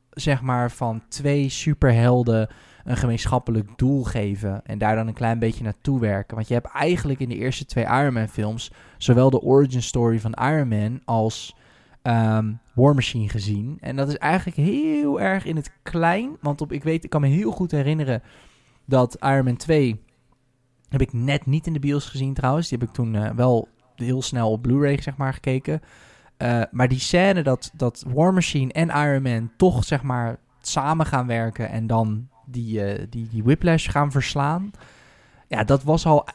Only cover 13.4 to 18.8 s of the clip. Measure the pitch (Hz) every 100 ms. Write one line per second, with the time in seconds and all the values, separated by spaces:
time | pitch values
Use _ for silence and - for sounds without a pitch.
13.4 | 101 101 120 151 - 135 139 147 151 185
14.4 | 180 151 165 277 311 294 294 277 196 190
15.4 | - 160 - _ - 170 165 190 262 311
16.4 | 147 147 151 143 151 160 - 151 139 160
17.4 | 220 - 180 147 135 156 131 113 - -
18.4 | - _ _ _